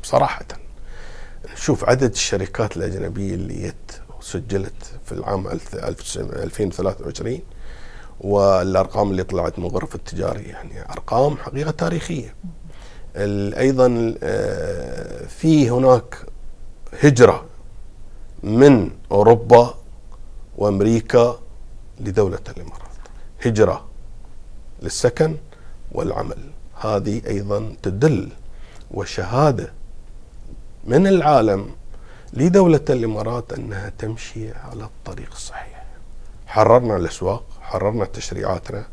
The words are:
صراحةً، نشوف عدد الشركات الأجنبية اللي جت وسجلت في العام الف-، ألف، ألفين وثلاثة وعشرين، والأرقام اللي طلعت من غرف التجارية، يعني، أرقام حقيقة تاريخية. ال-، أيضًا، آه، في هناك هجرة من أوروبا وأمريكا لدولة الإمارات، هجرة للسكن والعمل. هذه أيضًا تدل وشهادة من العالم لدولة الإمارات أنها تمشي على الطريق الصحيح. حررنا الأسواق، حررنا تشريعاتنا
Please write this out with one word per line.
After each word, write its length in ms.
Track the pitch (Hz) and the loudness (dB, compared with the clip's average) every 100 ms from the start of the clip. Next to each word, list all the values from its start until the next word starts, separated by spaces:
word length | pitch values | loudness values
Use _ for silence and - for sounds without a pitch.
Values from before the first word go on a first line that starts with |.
صراحةً، 420 | - 135 139 - - - - - - - - - - - - | 2 2 2 -2 -10 -14 -14 -14 -12 -12 -12 -12 -12 -14 -14
نشوف 360 | - - 135 - | -6 -2 0 4
عدد 220 | 127 131 | 4 4
الشركات 680 | - - 98 95 - 107 85 | 0 -2 -2 -4 -4 -4 -2
الأجنبية 560 | 92 95 95 95 98 | -6 -4 -6 -4 -4
اللي 340 | 95 95 85 92 | -4 -6 -8 -8
جت 340 | - - - - - | -10 -14 -14 -14 -16
وسجلت 800 | - 90 110 95 - - - - - | -8 -8 -4 -4 -4 -10 -12 -14 -10
في 60 | |
العام 360 | - - 98 95 | -8 -4 -4 -4
الف-، 280 | 82 - - | -8 -8 -8
ألف، 420 | - - - - | -6 -8 -8 -8
ألفين 500 | - - 95 - 101 | -6 -6 -8 -4 -4
وثلاثة 380 | - 92 92 - | -2 -4 -4 -10
وعشرين، 360 | - 110 147 - - - - - - - - | -8 -6 -6 -10 -12 -12 -12 -14 -14 -16 -10
والأرقام 920 | 98 101 98 95 92 92 92 110 101 | 0 6 6 6 4 2 2 2 2
اللي 120 | 92 | 0
طلعت 360 | 90 90 85 - | -2 -2 -2 -4
من 60 | 87 | -4
غرف 300 | 87 78 - | -4 -6 -10
التجارية، 520 | - 85 92 - - | -10 -4 -4 -4 -10
يعني، 340 | - - - - | -14 -12 -12 -10
أرقام 460 | - - 226 147 143 | -10 -2 2 2 0
حقيقة 340 | - 135 156 | -6 -4 -4
تاريخية. 640 | 156 165 170 - 160 113 - 180 - - - - - - - | -2 -2 -2 -4 -6 -8 -12 -14 -12 -14 -14 -14 -14 -12 -4
ال-، 400 | 101 101 101 - | -2 0 -2 2
أيضًا، 600 | 131 131 127 117 113 - | 2 6 4 4 0 -2
آه، 1000 | - 104 101 98 80 90 62 62 - - - | -2 -2 -2 -2 -4 -6 -6 -8 -10 -10 -12
في 440 | - 160 156 123 | -2 4 6 6
هناك 460 | 123 131 123 - - - - - - - - - - | 6 8 6 4 -12 -12 -10 -10 -10 -12 -12 -14 4
هجرة 420 | 147 123 113 87 - - - - - - - - - - | 6 10 8 8 -4 -16 -14 -14 -14 -14 -14 -12 -14 -8
من 480 | 101 110 143 127 87 - - | 0 8 10 10 6 -4 2
أوروبا 640 | 101 104 117 113 120 117 - - - - - - - - - | 6 10 8 10 10 10 0 -14 -16 -16 -16 -14 -14 -14 0
وأمريكا 840 | 104 98 104 113 - 123 120 117 - - - - - - | 2 4 4 2 4 6 6 2 -12 -14 -14 -14 -16 -10
لدولة 400 | 107 95 98 85 - | -2 2 2 0 -8
الإمارات، 320 | - 82 - - - - - - - 120 | -12 -12 -12 -14 -14 -14 -14 -16 -4 -2
هجرة 400 | 107 98 - - - - - - - - - - - | 4 4 4 -6 -14 -14 -14 -14 -14 -14 -14 -14 -10
للسكن 540 | 82 - 123 - 160 78 - - - - - | -8 0 0 2 0 0 -10 -16 -14 -12 -8
والعمل. 460 | - - - - - - - - - | -4 -4 -4 -6 -8 -12 -14 -14 -8
هذه 400 | 107 104 104 107 107 | -2 0 0 -4 -4
أيضًا 460 | 104 101 104 107 - | -4 -2 -4 -4 -6
تدل 460 | - 98 151 110 85 - - - - - - | -6 2 4 4 -2 -10 -14 -12 -14 -16 -12
وشهادة 840 | - 101 - 90 123 151 113 80 - - - - - - - - - - - | -10 -8 -6 -2 4 4 4 -4 -12 -12 -12 -14 -18 -18 -16 -14 -14 -14 -12
من 240 | 120 131 196 | 2 4 6
العالم 640 | 185 151 139 110 98 107 - - - - - - | 6 6 6 6 2 -2 -12 -14 -14 -16 -18 -12
لدولة 520 | 120 160 190 180 151 151 | 0 4 6 8 6 4
الإمارات 640 | 131 113 107 110 120 - | 0 0 -2 -4 -4 -6
أنها 380 | - 113 101 101 - | -10 -8 -8 -10 -8
تمشي 540 | 110 113 - 113 110 | -8 -8 -10 -10 -10
على 320 | 110 - 117 | -10 -12 -12
الطريق 460 | 110 - - - - | -14 -14 -14 -12 -12
الصحيح. 540 | - - - - - - - - - - - - | -12 -12 -12 -14 -14 -14 -14 -14 -14 -14 -16 -2
حررنا 500 | 107 107 120 120 98 | 4 8 8 6 0
الأسواق، 460 | 82 - 92 107 - - | -2 -2 -4 -4 -6 -14
حررنا 440 | - 110 98 113 98 | -8 -2 -2 -2 -6
تشريعاتنا 800 | 110 - 95 98 92 - 107 104 | -6 -8 -6 -4 -4 -6 -12 -12